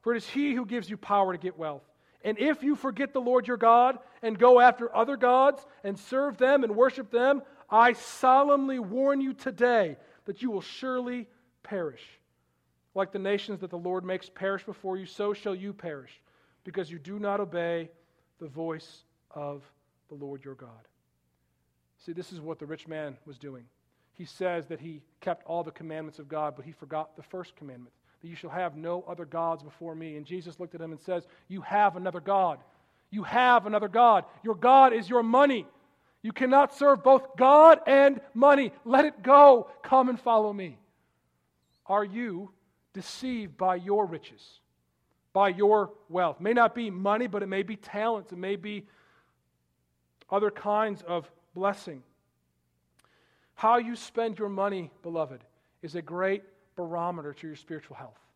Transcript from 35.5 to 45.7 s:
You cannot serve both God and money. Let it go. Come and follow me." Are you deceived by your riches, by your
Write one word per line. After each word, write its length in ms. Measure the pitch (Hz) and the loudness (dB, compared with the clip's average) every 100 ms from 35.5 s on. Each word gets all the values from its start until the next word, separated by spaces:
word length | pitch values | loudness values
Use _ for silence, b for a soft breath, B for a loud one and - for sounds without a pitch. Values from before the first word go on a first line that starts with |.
| 240 147 _ _ _ _ _ | 2 -6 _ _ _ _ _
You 100 | 220 | -12
cannot 420 | - 254 269 277 | -4 2 4 4
serve 300 | - 285 269 | 2 2 4
both 320 | 254 269 269 - | 6 4 2 2
God 460 | 254 294 320 320 - | 6 10 10 10 6
and 360 | 277 277 247 - | 6 6 2 -10
money. 380 | 226 277 285 233 - 226 | 2 4 6 2 -8 0
Let 180 | 262 | 2
it 180 | 302 294 | 2 -2
go. 480 | 220 285 285 247 - B | 6 10 10 10 2 B
Come 240 | - 262 247 | 0 2 2
and 100 | 240 | -2
follow 360 | 240 226 214 | 0 0 0
me." 260 | 202 180 123 _ _ _ _ _ _ _ _ _ _ - | -6 -12 -16 _ _ _ _ _ _ _ _ _ _ -2
Are 180 | 202 208 | -2 -2
you 480 | 214 240 175 196 _ _ _ _ | -8 -10 -10 -14 _ _ _ _
deceived 640 | 190 - - 254 240 196 135 | -18 -16 -12 -8 -8 -10 -4
by 180 | 185 180 | -2 -2
your 300 | 180 202 190 | -2 -2 -2
riches, 560 | 160 - 107 _ _ _ _ _ _ _ _ _ | -8 -16 _ _ _ _ _ _ _ _ _ _
by 160 | 190 196 | 2 2
your 440 | 180 208 | 2 4